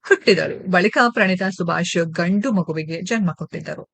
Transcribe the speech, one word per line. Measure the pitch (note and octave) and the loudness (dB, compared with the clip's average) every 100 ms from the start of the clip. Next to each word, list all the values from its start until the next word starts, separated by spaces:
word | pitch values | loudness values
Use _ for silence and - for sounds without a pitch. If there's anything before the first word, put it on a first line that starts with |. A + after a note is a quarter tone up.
| - | 2
ಹುಟ್ಟಿದಳು. | F#4+ - F3 D#3 - F#3 | 2 4 2 2 -4 0
ಬಳಿಕ | F#3 G3+ D4 A#3+ | 2 2 4 2
ಪ್ರಣೀತಾ | A#3 F#3+ F#3 F#3+ | 2 0 2 -2
ಸುಭಾಷ್ | F#3 F3 E3 F3 F3 | -2 -2 -2 0 0
ಗಂಡು | E3 D#3+ E3+ G3+ C4+ | -2 -2 0 0 2
ಮಗುವಿಗೆ | G3+ E3+ D#3+ D#3 E3 | 0 0 -4 -6 -8
ಜನ್ಮ | F3+ A#3 F3+ | -4 0 0
ಕೊಟ್ಟಿದ್ದರು. | D#3 D#3 - - D3+ - | -2 -10 -10 -10 -12 -14